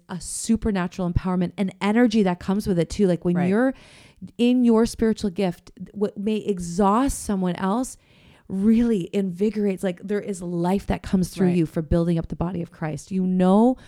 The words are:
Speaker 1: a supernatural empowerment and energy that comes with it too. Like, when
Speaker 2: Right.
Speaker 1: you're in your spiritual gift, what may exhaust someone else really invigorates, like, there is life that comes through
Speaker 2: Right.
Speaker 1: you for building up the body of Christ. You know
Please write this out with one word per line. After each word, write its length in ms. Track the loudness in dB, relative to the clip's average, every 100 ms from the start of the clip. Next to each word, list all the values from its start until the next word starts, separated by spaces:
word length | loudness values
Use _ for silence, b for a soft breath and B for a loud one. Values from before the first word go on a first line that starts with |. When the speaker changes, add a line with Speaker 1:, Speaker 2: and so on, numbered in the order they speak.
| -12
Speaker 1:
a 120 | -12
supernatural 880 | -10 -8 -2 0 0 -2 -4 -4 -4
empowerment 420 | -2 -2 -2 -2 -2
and 160 | -6 -2
energy 400 | 0 4 4 4
that 180 | 2 0
comes 280 | -2 -2 0
with 100 | 0
it 100 | 0
too. 200 | 0 2
Like, 180 | 2 0
when 100 | 0
Speaker 2:
Right. 140 | 2
Speaker 1:
you're 240 | 2 0 -2 B B B B -16 0
in 260 | 2 4
your 220 | 4 4 2
spiritual 460 | 0 0 0 -4
gift, 400 | -2 -2 -4 -12 -18 -16 -6
what 200 | -6 -4
may 160 | -4 -4
exhaust 840 | -4 -4 -4 2 4 4 2 -2
someone 320 | -4 -2 -2 -2
else 420 | -2 -2 -4 -10 b b b b -10
really 600 | -2 2 4 2 0 -2
invigorates, 720 | -4 -4 -2 -2 0 -2 -2
like, 180 | -4 -6
there 180 | -6 -6
is 180 | -6 -8
life 420 | -6 -2 0 0 -2
that 160 | -4
comes 280 | -2 -2 0
through 180 | 0 0
Speaker 2:
Right. 100 | 2
Speaker 1:
you 80 | 0
for 160 | -4
building 380 | -2 0 2 -2
up 80 | -4
the 80 | -6
body 260 | -6 -6
of 80 | -10
Christ. 420 | -8 -8 -8 -6
You 140 | -4 0
know 500 | 2 4 6 4 2